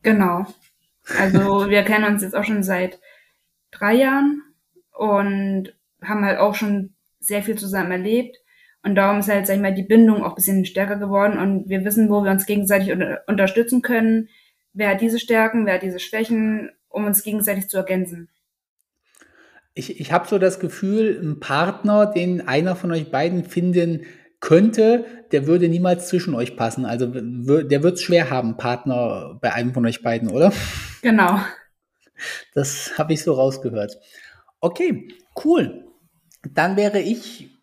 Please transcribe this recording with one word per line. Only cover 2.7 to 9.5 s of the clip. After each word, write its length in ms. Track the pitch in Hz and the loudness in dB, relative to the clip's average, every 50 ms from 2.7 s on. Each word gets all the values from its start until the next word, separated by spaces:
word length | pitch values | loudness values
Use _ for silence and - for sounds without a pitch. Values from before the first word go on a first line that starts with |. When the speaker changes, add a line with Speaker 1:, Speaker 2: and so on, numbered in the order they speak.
| 185 180 185 185 - _ _ _ _ _ _ _ _ _ _ _ _ _ _ _ | -2 -2 -2 -4 -6 _ _ _ _ _ _ _ _ _ _ _ _ _ _ _
Speaker 1:
drei 240 | - - 202 208 226 | -10 -4 0 2 4
Jahren 480 | 254 269 269 269 277 277 285 294 294 - _ _ _ _ _ _ _ _ _ | 4 4 4 2 2 2 2 0 -2 -8 _ _ _ _ _ _ _ _ _
und 840 | _ - 208 214 202 202 202 202 196 196 196 196 196 190 185 - _ _ _ _ _ _ | _ -4 0 0 2 2 2 0 -2 -2 -2 -2 -2 -4 -4 -8 _ _ _ _ _ _
haben 220 | - 208 214 208 202 | -8 -6 -2 0 0
halt 140 | 196 185 - | 0 2 2
auch 160 | 196 208 202 | 2 2 2
schon 400 | - 220 202 202 202 190 196 _ _ _ _ _ _ | -2 -2 -2 -2 -2 -4 -8 _ _ _ _ _ _
sehr 220 | - - 208 208 | -6 -4 -4 -4
viel 140 | 202 220 214 | -4 -4 -6
zusammen 360 | 202 202 190 196 190 175 175 | -6 -6 -6 -4 -4 -2 -2
erlebt. 460 | 185 180 185 208 226 247 247 247 - _ _ _ _ _ _ _ _ _ | -4 -4 -2 0 0 0 -2 -4 -12 _ _ _ _ _ _ _ _ _
Und 120 | - 202 196 | -4 0 2
darum 240 | 196 196 202 208 202 | 2 2 2 2 0
ist 100 | 196 208 | 0 0
halt, 180 | 208 202 190 | 0 0 0
sag 100 | 196 | 0